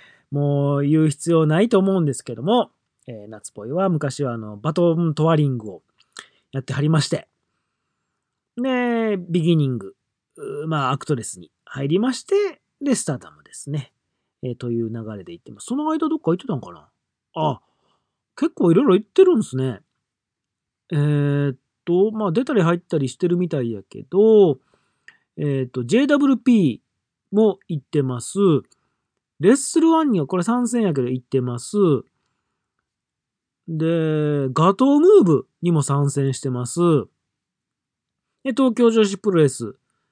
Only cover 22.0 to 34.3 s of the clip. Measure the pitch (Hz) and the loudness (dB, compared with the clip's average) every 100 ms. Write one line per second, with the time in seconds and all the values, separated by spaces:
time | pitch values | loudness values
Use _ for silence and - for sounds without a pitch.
22 | 214 214 202 170 262 240 165 175 - 160 | 2 0 -2 -2 0 0 2 0 -2 -4
23 | 131 - 175 175 175 156 117 104 - - | -4 -2 -2 0 -2 -4 -4 -8 -12 -20
24 | - 185 220 214 185 131 _ _ _ _ | -4 2 6 6 6 2 _ _ _ _
25 | - _ _ - 147 135 123 131 120 220 | -20 _ _ -8 -4 -4 -4 -6 0 2
26 | 285 285 277 254 - 226 156 107 _ _ | 4 2 2 2 4 4 4 -2 _ _
27 | _ _ _ 202 220 190 - 156 - 151 | _ _ _ 2 2 0 -6 -8 -4 -2
28 | 131 123 - 196 196 139 - _ _ _ | -2 -4 -8 0 2 2 -2 _ _ _
29 | _ _ _ _ 165 269 - 330 330 320 | _ _ _ _ 2 2 2 2 4 4
30 | 302 196 135 185 185 247 240 240 208 139 | 2 0 0 -2 -2 -2 -2 -2 0 0
31 | 123 127 - 135 123 120 - 208 185 127 | -2 -6 -2 -2 -2 -6 -6 0 2 2
32 | - _ _ _ _ _ _ _ _ _ | -2 _ _ _ _ _ _ _ _ _
33 | _ _ _ _ _ _ - 160 160 170 | _ _ _ _ _ _ -12 -4 -2 -2
34 | 160 156 151 | -2 -2 -2